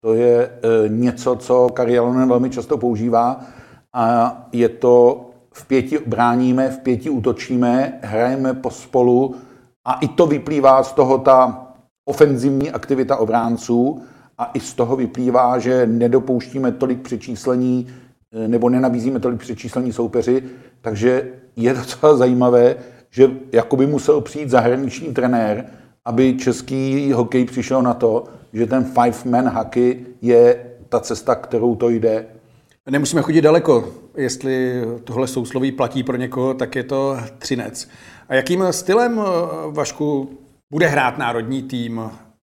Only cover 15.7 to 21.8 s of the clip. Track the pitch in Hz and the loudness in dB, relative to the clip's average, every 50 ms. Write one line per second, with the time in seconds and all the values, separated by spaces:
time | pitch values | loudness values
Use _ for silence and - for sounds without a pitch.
15.7 | 127 127 123 110 113 117 120 120 120 131 123 131 127 120 113 - - 135 131 123 | 2 2 2 2 2 0 0 2 2 2 0 0 -4 -4 -4 -6 -8 -4 -4 -4
16.7 | 110 - 139 131 127 120 131 - 123 107 - - 120 104 - 131 127 123 127 127 | -2 -2 -2 -4 -4 -6 -6 -10 -10 -10 -8 -10 -12 -8 -4 -2 -2 0 0 0
17.7 | 123 127 123 127 - - - _ _ _ _ _ - 113 110 110 120 117 113 120 | -2 -2 -4 -8 -14 -20 -20 _ _ _ _ _ -10 -8 -4 -2 0 2 2 2
18.7 | 127 127 131 127 120 120 113 127 139 120 104 127 123 110 - - 120 - - 117 | 2 2 2 0 -2 -2 -2 -2 -4 -2 -2 -4 -4 -4 -8 -12 -12 -12 -12 -8
19.7 | - 127 123 127 110 - 117 110 - 123 113 123 127 131 131 131 - - - - | -6 -6 -6 -4 -4 -4 -4 -2 -2 -2 0 2 0 0 0 -6 -18 -20 -20 -20
20.7 | _ _ _ 117 107 98 110 123 127 131 127 - - - - _ _ - 117 120 | _ _ _ -8 -6 0 2 2 2 2 -2 -6 -14 -18 -20 _ _ -2 0 0
21.7 | 131 127 | 0 0